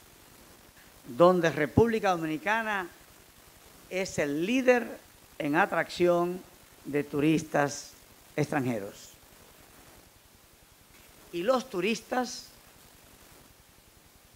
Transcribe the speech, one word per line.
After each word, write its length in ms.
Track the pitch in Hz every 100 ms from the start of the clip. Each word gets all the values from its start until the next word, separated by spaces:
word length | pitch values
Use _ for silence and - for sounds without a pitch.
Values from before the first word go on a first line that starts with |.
| - - - - - - - - - - -
donde 420 | 120 175 180 165
República 600 | 139 139 208 226 220 190
Dominicana 800 | 170 160 156 202 226 220 202 175 - - - - - - - - - -
es 300 | 185 185 -
el 280 | 147 147 190
líder 400 | 262 254 247 226 - - - - -
en 180 | 147 160
atracción 840 | 208 170 151 - 175 175 175 180 - - - -
de 180 | - 147
turistas 880 | 143 147 151 156 160 147 143 - - - - - - -
extranjeros. 720 | 139 151 123 110 101 - - - - - - - - - - - - - - - - - - - - - - - -
Y 100 | 175
los 260 | 202 254 -
turistas 760 | 185 202 226 - 254 247 - - - - - - - - - - - - - - - - - - - -